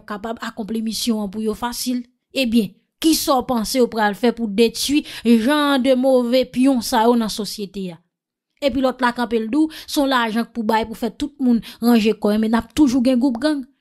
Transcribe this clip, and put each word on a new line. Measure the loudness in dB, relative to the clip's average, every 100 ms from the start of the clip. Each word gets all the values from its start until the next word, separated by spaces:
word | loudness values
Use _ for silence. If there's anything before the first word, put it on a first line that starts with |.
| -10
capable | -10 -10 -10
accomplir | -10 -10 -8 -6
mission | -6 -4 -2 -2 -4
pour | -6
yo | -6
facile. | -4 -8 -6 -6 -6 -8 _ _
Eh | -4 0
bien, | 2 0 -6 _ _
qui | 0 2
sont | 2 0
pensés | 0 -2 0 0
au | 0
pral | 2 0
faire | 2 0
pour | 0 -2
détruire | 2 2 0 -2 -2 -2 -4
genre | 2 4 4 2 2 2
de | 2
mauvais | 2 4 2 2 0
pion, | 0 2 2 2
ça, | 0 2
yo, | 4 2
dans | 0
société, | -6 -8 -8 -10 -8
ya? | -10 -12 _ _ _ _ _ _
Et | -4
puis | 0
l'autre | -2 0
là, | -2
campé | -2 -2 -2
le | -2
dou, | 0 -2 -4 -6
son | -2 0
l'argent | 0 0 -2
pour | -4 -4
bail, | -2 -2 -2
pour | -6
faire | -8 -6
tout | -10 -2
le |
monde | 0 0 -2 -2
ranger | 2 4 4
quoi. | 0 0 0
Mais | 0
n'a | -2
toujours | -2 2 2 4
gen | 2 2
groupe | 0 0
gang. | -2 -2 -6 _